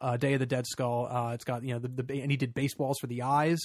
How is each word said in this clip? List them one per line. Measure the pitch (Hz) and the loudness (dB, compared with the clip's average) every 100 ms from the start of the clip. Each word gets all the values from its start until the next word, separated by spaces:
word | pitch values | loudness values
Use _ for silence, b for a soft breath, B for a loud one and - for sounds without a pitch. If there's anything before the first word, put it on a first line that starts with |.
uh, | 131 123 | -2 2
Day | 139 | 2
of | 139 | 2
the | 127 | 2
Dead | 127 120 | 0 -2
skull. | - 123 120 123 | -2 0 0 0
Uh, | 123 117 | -2 -2
it's | 120 | -4
got, | - 120 | -4 -4
you | 127 | -2
know, | 120 | -4
the, | 123 127 | -4 -4
the, | 127 139 | -4 -2
and | 135 | 0
he | 139 | 0
did | 131 | 0
baseballs | 123 135 - 135 139 | 0 -2 0 -2 -2
for | 123 | -4
the | 120 | -2
eyes. | 123 143 156 170 | 2 4 4 2